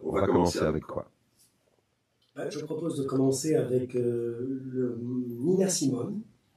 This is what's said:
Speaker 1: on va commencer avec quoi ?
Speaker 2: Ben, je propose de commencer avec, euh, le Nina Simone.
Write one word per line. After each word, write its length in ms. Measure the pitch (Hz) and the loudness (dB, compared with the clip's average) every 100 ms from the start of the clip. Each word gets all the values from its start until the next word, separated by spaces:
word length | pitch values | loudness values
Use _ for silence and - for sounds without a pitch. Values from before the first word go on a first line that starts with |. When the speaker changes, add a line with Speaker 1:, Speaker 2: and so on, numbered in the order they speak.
Speaker 1:
on 80 | 78 | -2
va 160 | 78 98 | 2 4
commencer 320 | 87 87 - | 4 4 2
avec 240 | 80 76 | 0 0
quoi ? 260 | - 76 - _ _ _ _ _ _ _ _ _ _ _ _ - | -4 -8 -10 _ _ _ _ _ _ _ _ _ _ _ _ -10
Speaker 2:
Ben, 140 | - | -8
je 100 | 147 | -6
propose 380 | 151 - 165 135 | -6 -4 -4 -2
de 60 | 131 | 0
commencer 500 | 131 135 135 156 151 | 2 4 2 2 2
avec, 400 | 123 127 127 123 | 2 0 0 0
euh, 680 | 120 120 117 117 131 135 131 | 0 0 -2 -4 -4 -6 -4
le 340 | 127 120 110 | -2 -2 -2
Nina 680 | 120 123 120 117 151 190 190 | -4 -4 -4 -2 2 4 2
Simone. 520 | - 139 120 185 208 - _ _ | 2 0 0 -4 -6 -10 _ _